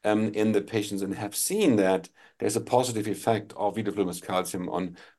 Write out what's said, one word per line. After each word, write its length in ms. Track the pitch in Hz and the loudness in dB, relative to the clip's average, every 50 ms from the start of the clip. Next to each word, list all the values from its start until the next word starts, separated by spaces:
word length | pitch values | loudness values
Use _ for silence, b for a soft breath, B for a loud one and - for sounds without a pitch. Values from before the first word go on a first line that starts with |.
| - | -2
um, 260 | 107 107 107 110 107 | 0 2 2 2 0
in 220 | 104 107 107 110 | 0 2 2 4
the 100 | 104 98 | 4 2
patients 420 | - - - 110 101 - 101 98 98 | 0 0 0 -2 -2 -2 -4 -4 -4
and 100 | 95 95 | -4 -4
have 220 | 117 110 101 - | -4 -6 -6 -4
seen 400 | - - - 185 214 208 156 117 | -4 -2 -2 0 2 4 4 4
that 340 | 107 95 92 95 95 - - b b b b b b | 6 4 4 4 2 0 -4 b b b b b b
there's 160 | - 107 101 | -2 -2 0
a 60 | 113 | -2
positive 460 | - - 123 123 127 127 110 110 104 107 | 0 2 4 4 4 2 0 -4 -2 -4
effect 460 | 95 - - 117 113 101 104 - - | -4 -2 0 0 0 0 0 -6 -6
of 200 | - 101 104 95 | -2 -2 -2 0
vidofludimus 440 | 110 107 101 - 104 95 90 87 - | -2 -2 -2 0 0 0 0 -2 -6
calcium 480 | - - 95 92 90 - - 92 90 - | -6 -2 -2 -2 -2 -2 -4 -6 -4 -4
on 300 | - 87 90 87 87 B B B B | -2 -2 -4 -4 -6 B B B B